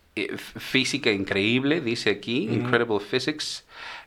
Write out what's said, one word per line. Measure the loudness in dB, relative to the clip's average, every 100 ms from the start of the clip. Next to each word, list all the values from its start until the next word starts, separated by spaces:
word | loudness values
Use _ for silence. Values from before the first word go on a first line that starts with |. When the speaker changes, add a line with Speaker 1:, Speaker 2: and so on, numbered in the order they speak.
| _ -6
Speaker 1:
eh, | -6
f-, | -6 -10 -12
física | 0 2 2 2 2
increíble, | 2 2 2 4 4 2 2
dice | 0 0 0
aquí, | 0 0 -2 0
Speaker 2:
Ujú. | 0
Speaker 1:
incredible | 2 2 4 0
physics, | 0 -2 -2 -4 -6 -8 -12 -16 -14 -14